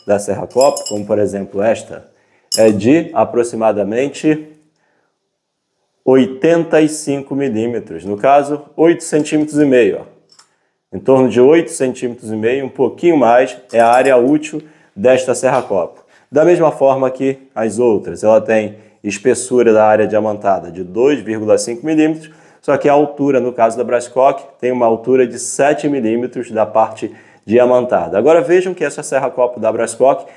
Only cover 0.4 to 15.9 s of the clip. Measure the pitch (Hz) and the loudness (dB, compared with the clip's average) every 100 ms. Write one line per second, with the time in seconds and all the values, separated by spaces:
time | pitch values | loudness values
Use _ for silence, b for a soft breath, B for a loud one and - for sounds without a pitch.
0.4 | 87 120 143 143 - 104 101 107 98 98 | -4 0 2 0 -8 -10 -4 -2 -2 -4
1.4 | 95 - 113 104 - 85 - _ _ _ | -8 -4 -2 -4 -8 -18 -20 _ _ _
2.4 | _ - 110 98 110 165 160 110 110 120 | _ 2 2 4 2 2 0 -2 0 -2
3.4 | 117 113 110 104 98 113 139 - 156 156 | -2 -2 -2 0 -2 -2 -4 -2 -2 -2
4.4 | 156 - _ _ _ _ _ _ _ _ | -6 -20 _ _ _ _ _ _ _ _
5.4 | _ _ _ _ _ _ - 131 120 - | _ _ _ _ _ _ 2 2 2 0
6.4 | 160 170 160 160 156 - 143 139 139 139 | 2 2 2 2 2 -2 -6 -6 -6 -4
7.4 | 139 107 117 113 - 82 92 101 135 143 | -4 -2 -4 -6 -10 -12 -8 -2 2 2
8.4 | 143 147 - - 165 165 - 156 147 151 | 2 -6 -10 0 2 2 -2 -4 -2 -2
9.4 | 151 147 143 127 101 82 - _ _ _ | -2 0 4 4 2 -2 -12 _ _ _
10.4 | _ _ _ _ _ 95 - 135 127 110 | _ _ _ _ _ -6 0 2 4 4
11.4 | 127 165 165 - 131 120 123 117 107 110 | 6 4 0 -4 -4 -4 -10 -10 -10 -4
12.4 | 113 135 131 - 117 - 170 156 117 123 | -2 -2 -6 -2 -2 0 2 4 4 4
13.4 | 135 - _ 117 117 127 131 127 127 151 | 2 -6 _ 2 4 4 4 2 2 0
14.4 | - 151 b b b 101 120 127 - 120 | -4 -12 b b b -2 2 2 0 -2
15.4 | - 131 - 95 - | 0 -2 -2 -4 -4